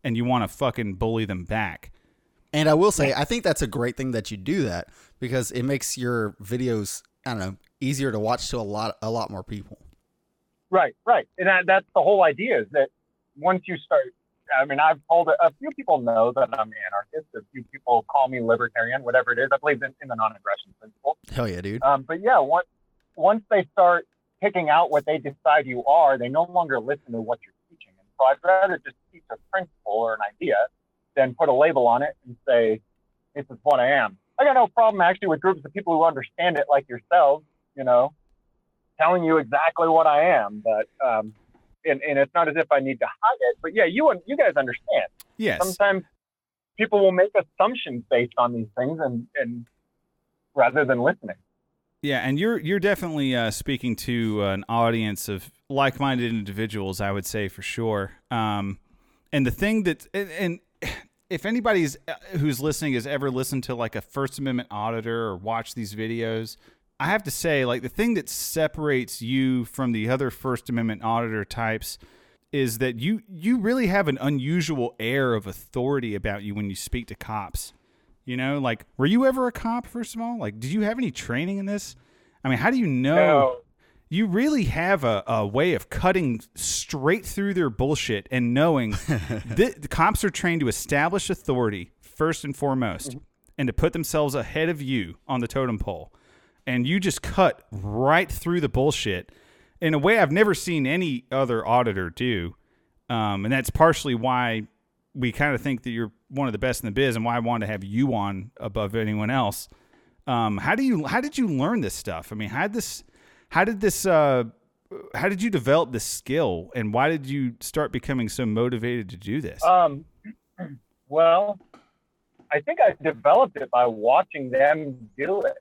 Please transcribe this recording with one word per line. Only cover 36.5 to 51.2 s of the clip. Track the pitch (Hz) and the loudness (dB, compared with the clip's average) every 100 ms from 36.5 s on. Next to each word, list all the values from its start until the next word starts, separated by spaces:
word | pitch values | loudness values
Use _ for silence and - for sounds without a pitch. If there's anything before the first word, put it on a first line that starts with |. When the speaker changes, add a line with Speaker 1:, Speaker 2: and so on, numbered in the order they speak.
| 151 | 0
Speaker 3:
it | 139 | 2
like | 139 135 | 2 2
yourselves, | 120 _ 175 143 151 _ _ _ 139 | -14 _ 6 6 4 _ _ _ -6
you | |
know, | 127 123 139 _ _ _ _ _ _ _ _ - | 4 4 4 _ _ _ _ _ _ _ _ 0
telling | 156 180 | 2 2
you | 165 160 | 4 2
exactly | 117 143 160 175 165 | 2 0 0 2 4
what | 160 156 | 6 6
I | 147 170 147 | 6 6 4
am. | 104 107 | 2 -4
But, | 113 107 110 _ 131 | 0 0 -2 _ 0
um, | 110 107 110 _ _ _ _ | 0 -2 -14 _ _ _ _
and, | 160 135 | -2 -2
and | 147 139 | 0 0
it's | 139 | 2
not | 175 160 | 2 0
as | 156 | 0
if | 160 | 2
I | 143 | 2
need | 135 131 | 2 -4
to | - | -6
hide | - 220 254 123 | 0 0 2 0
it, | - | 0
but | 165 | -4
yeah, | 208 | 0
you, | 175 202 311 190 | 0 4 2 2
you | - 294 | -4 0
guys | 233 143 | 2 2
understand. | 131 - - 170 92 _ - - | -2 -6 -2 -2 -2 _ -20 -4
Speaker 1:
Yes. | 214 104 | -4 -2
Speaker 3:
Sometimes | 190 180 202 190 - _ _ _ _ _ _ - | -4 2 2 2 -4 _ _ _ _ _ _ -4
people | 220 208 | 2 6
will | 190 | 6
make | 180 202 | 6 4
assumptions | 202 - - 202 254 - 120 - | 2 -2 0 0 0 -8 -10 0
based | 123 120 - | 0 2 0
on | 123 | 0
these | 120 107 - | 0 -6 -4
things | 131 160 | -4 -2
and, | 143 120 120 143 | -4 -4 -6 -6
and | 120 120 120 _ _ _ _ _ _ _ _ | -6 -8 -14 _ _ _ _ _ _ _ _
rather | 143 123 135 | 2 4 4
than | 135 123 | 2 2
listening. | 131 180 | 2 0